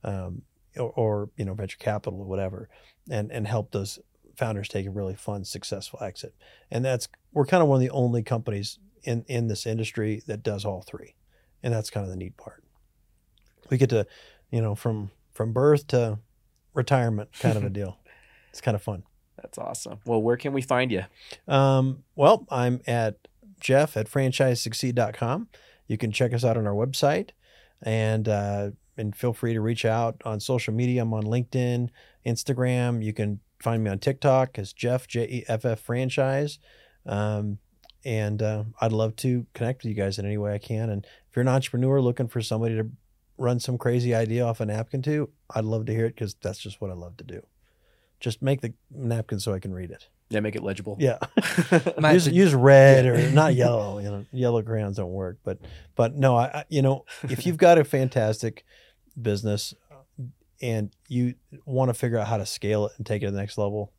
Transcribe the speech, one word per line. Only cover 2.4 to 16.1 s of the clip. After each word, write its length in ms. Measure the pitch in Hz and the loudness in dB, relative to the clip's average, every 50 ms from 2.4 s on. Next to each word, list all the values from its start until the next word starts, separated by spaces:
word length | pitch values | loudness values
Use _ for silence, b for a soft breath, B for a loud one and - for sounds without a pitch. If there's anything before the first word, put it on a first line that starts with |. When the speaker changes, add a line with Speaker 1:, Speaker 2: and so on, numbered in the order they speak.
| 98 95 95 92 110 - b b b b b b _ - | -4 -6 -8 -10 -16 -18 b b b b b b _ -8
Speaker 1:
and, 220 | 135 110 107 107 | -6 -4 -4 -4
and 160 | 160 127 107 104 | -6 -8 -6 -2
help 240 | 113 110 104 - | -2 -2 -4 -2
those 260 | - 104 98 98 - - - _ _ _ _ _ _ | -6 -6 -6 -6 -10 -14 -18 _ _ _ _ _ _
founders 340 | - 127 113 110 101 104 - | -6 -4 -4 -4 -6 -8 -6
take 160 | - 101 95 | -6 -6 -6
a 60 | 98 | -6
really 240 | 95 104 98 95 95 | -6 -6 -6 -8 -8
fun, 280 | - - - 104 101 95 | -8 -8 -10 -8 -8 -10
successful 520 | - - - - - - 98 - - - - | -10 -12 -14 -10 -10 -10 -10 -10 -14 -14 -12
exit. 340 | - 101 92 - - - _ _ b b b b b b | -12 -12 -12 -12 -18 -18 _ _ b b b b b b
And 160 | - 120 127 | -6 -4 -2
that's, 220 | 131 127 120 - - - _ _ _ _ | -2 -2 -4 -6 -8 -16 _ _ _ _
we're 120 | 151 143 | 0 0
kinda 200 | 131 - 180 165 | 2 4 4 6
one 120 | 147 135 131 | 6 4 4
of 40 | |
the 80 | 127 127 | 2 0
only 320 | 120 139 123 123 120 120 | 0 0 0 0 0 -2
companies 560 | 110 - 123 113 113 - 107 101 101 104 - _ _ _ _ _ _ | -2 -2 -4 -4 -2 -4 -6 -6 -6 -8 -12 _ _ _ _ _ _
in, 220 | - 120 117 117 _ | -4 -4 -4 -4 _
in 200 | 127 120 117 113 | -4 -2 -2 -2
this 180 | 107 101 - | -4 -4 -4
industry 560 | 117 110 110 110 107 - - 107 107 107 110 - - | -4 -4 -4 -4 -6 -4 -4 -4 -2 -4 -6 -6 -10
that 160 | 107 107 - | -10 -6 -4
does 220 | 110 104 101 98 | -4 -4 -4 -6
all 160 | 104 98 90 | -6 -8 -8
three. 340 | - - - 101 - - _ _ _ _ _ _ _ _ _ _ - | -12 -14 -16 -18 -18 -18 _ _ _ _ _ _ _ _ _ _ -4
And 100 | 127 117 | -2 -2
that's 160 | 110 107 - | -2 -4 -4
kind 160 | - 107 101 | -6 -8 -8
of 40 | 95 | -6
the 80 | 90 92 | -8 -10
neat 200 | 92 92 - _ | -10 -12 -14 _
part. 260 | - - - _ _ _ _ _ _ _ _ _ _ _ _ _ _ _ _ _ _ _ _ _ _ - | -20 -20 -20 _ _ _ _ _ _ _ _ _ _ _ _ _ _ _ _ _ _ _ _ _ _ -4
We 80 | 139 127 | 2 2
get 120 | 135 131 | 2 2
to, 180 | 120 110 104 B B B B B B B B B | 2 0 -2 B B B B B B B B B
you 100 | - 117 | -2 -2
know, 140 | 113 107 104 | -2 -2 -4
from, 360 | 104 - 120 110 107 101 98 _ _ _ _ _ | -4 -4 -6 -4 -4 -8 -10 _ _ _ _ _
from 200 | - 107 113 110 | -6 -4 -2 0
birth 340 | 123 131 147 151 143 143 - | 2 4 4 4 4 2 0
to 320 | - 127 120 113 | 0 0 2 0